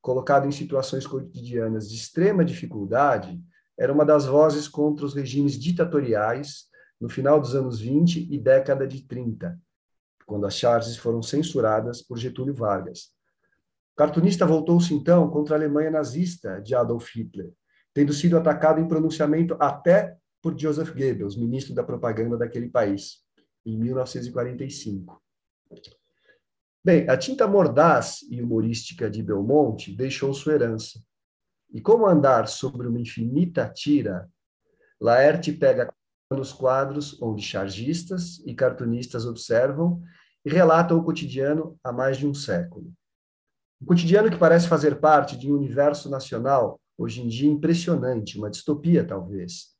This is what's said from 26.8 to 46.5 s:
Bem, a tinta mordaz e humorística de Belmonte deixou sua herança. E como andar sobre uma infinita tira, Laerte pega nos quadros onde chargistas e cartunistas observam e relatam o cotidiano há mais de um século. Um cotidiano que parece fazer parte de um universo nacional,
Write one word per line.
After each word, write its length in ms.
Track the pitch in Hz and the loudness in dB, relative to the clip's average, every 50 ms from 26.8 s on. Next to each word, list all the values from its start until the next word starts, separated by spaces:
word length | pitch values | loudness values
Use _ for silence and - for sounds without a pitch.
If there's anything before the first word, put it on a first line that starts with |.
| _ | _
Bem, 260 | 185 175 147 - - | 6 6 6 6 4
a 80 | 131 131 | 0 0
tinta 300 | - - 262 262 233 202 | 0 -6 2 2 2 4
mordaz 720 | 196 202 180 143 117 135 156 170 147 123 113 - - - - - | 6 4 4 4 4 6 6 6 6 4 2 -2 -10 -12 -12 -12
e 120 | - 123 | -8 -6
humorística 680 | 120 117 113 113 110 113 117 113 - - - - 120 107 | -4 -2 -2 0 0 0 -2 -4 -8 -12 -10 -6 -6 -6
de 120 | 95 110 | -4 -6
Belmonte 720 | 110 - 107 98 101 113 139 151 147 120 107 - - - 98 | -6 -4 -4 -2 0 2 4 4 4 2 0 -6 -10 -14 -8
deixou 400 | 110 127 135 131 - - 139 139 | -6 -6 -6 -4 -4 -4 -4 -4
sua 200 | 139 - 151 151 | -4 -2 0 2
herança. 500 | 143 120 117 113 110 - - - 110 - _ _ _ _ _ _ _ _ _ _ _ _ _ - | 2 2 0 -2 -6 -8 -12 -16 -20 -20 _ _ _ _ _ _ _ _ _ _ _ _ _ -16
E 80 | 110 | -6
como 260 | - - 220 240 220 196 | 2 4 4 6 6 6
andar 400 | 180 147 131 139 127 117 110 - | 6 6 6 6 4 4 2 -2
sobre 400 | - - - 131 127 120 120 120 | -6 -6 -6 -8 -6 -6 -4 -4
uma 140 | 117 120 | -4 -4
infinita 680 | 120 117 - - 113 117 127 151 180 175 - - 117 107 | -4 -6 -6 -6 -6 -2 0 0 0 0 0 -4 -4 -4
tira, 600 | - - - 143 147 143 113 - 92 90 90 - _ _ _ _ _ _ _ _ _ _ _ _ _ _ | -6 -8 -2 0 2 2 2 -2 -6 -6 -10 -14 _ _ _ _ _ _ _ _ _ _ _ _ _ _
Laerte 500 | - 113 117 123 135 147 156 170 - 156 | 2 4 6 8 6 6 4 4 -2 -4
pega 420 | 139 - 143 135 123 123 120 - - _ _ _ _ _ _ _ | -4 2 2 2 4 2 0 -4 -6 _ _ _ _ _ _ _
nos 200 | 139 135 131 - | -6 -6 -6 -8
quadros 720 | - - 131 127 131 135 139 139 139 147 143 - - - | -10 -2 0 0 2 2 0 -2 -4 -8 -8 -10 -10 -8
onde 200 | 123 113 107 101 | -6 -6 -6 -6
chargistas 1000 | 101 - - 101 98 98 92 95 117 135 165 170 - - 190 180 175 - - - - | -8 -6 -6 -6 -6 -6 -6 -8 -4 -4 -4 -4 -6 -8 -8 -8 -8 -10 -12 -14 -14
e 80 | 139 120 | -14 -4
cartunistas 720 | 120 135 123 120 - 123 117 117 123 127 123 - 120 113 | 0 0 0 0 -2 -4 -4 -4 -4 -6 -8 -8 -8 -8
observam 760 | 120 117 117 - - 117 113 127 135 143 147 170 175 175 170 - - _ _ _ _ _ _ _ | -8 -10 -12 -4 0 2 2 2 2 0 0 0 0 0 -2 -6 -16 _ _ _ _ _ _ _
e 60 | 147 | -2
relatam 480 | 156 180 180 160 160 165 175 170 170 165 | 4 6 6 6 6 6 4 4 2 2
o 60 | 160 | 2
cotidiano 760 | 160 151 - 147 131 123 131 135 143 151 160 156 - - _ _ | 0 -4 -4 -6 -8 -4 -2 0 0 0 -2 -4 -8 -12 _ _
há 80 | 127 | -8
mais 260 | 120 123 131 135 135 127 | -4 -2 -2 -2 -2 0
de 100 | 139 143 | -2 -4
um 60 | 139 | -4
século. 580 | - - - 98 87 87 - - - - - - _ _ _ _ _ _ _ _ _ _ _ _ _ _ _ _ _ | -4 -6 -4 -4 -4 -4 -6 -10 -16 -18 -18 -20 _ _ _ _ _ _ _ _ _ _ _ _ _ _ _ _ _
Um 40 | 135 | 0
cotidiano 440 | - 175 175 170 165 185 208 214 220 | 2 2 4 4 4 4 4 4 4
que 80 | 175 - | 2 4
parece 300 | 175 160 165 170 170 - | 6 6 8 6 6 4
fazer 320 | 165 151 147 151 127 - | 0 2 2 2 0 4
parte 380 | - 156 156 147 131 - - 120 | 4 6 6 6 4 2 -6 -8
de 140 | 123 139 | -2 -2
um 40 | 143 | 0
universo 540 | 143 139 127 117 135 143 147 147 - - 143 | 0 0 -2 0 2 2 2 2 -2 -8 -8
nacional, 720 | 139 131 131 - 127 113 117 135 | -10 -8 -8 -8 -8 -4 0 2